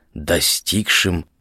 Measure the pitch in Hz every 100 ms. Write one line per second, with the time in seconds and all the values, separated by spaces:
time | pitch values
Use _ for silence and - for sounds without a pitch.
0 | _ - 76 87 - - - 107 104 -
1 | 98 87 - _